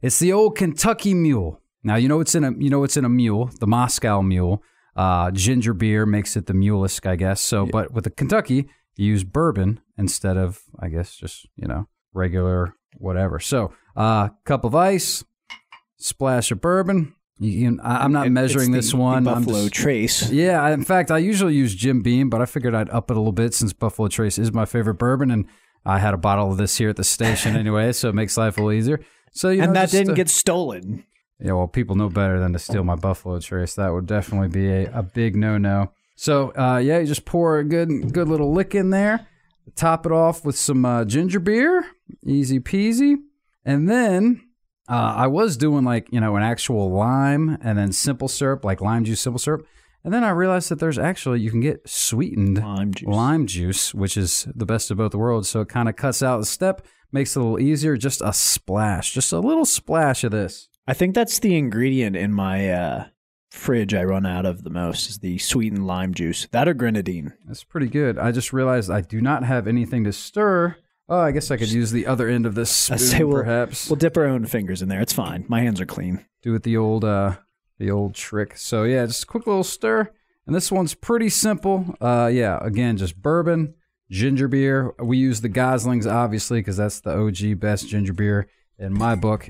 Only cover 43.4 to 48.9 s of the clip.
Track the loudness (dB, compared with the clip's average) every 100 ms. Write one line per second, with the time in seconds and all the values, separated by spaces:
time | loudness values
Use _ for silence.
43.4 | _ _ -2 2 4 4 4 4 2 2
44.4 | _ _ _ _ -4 0 0 0 0 2
45.4 | 0 2 2 2 2 0 -2 -2 0 2
46.4 | 0 -2 -2 0 0 2 2 2 2 2
47.4 | 0 -2 0 0 0 0 -2 -2 -4 -2
48.4 | -2 0 -2 -2 0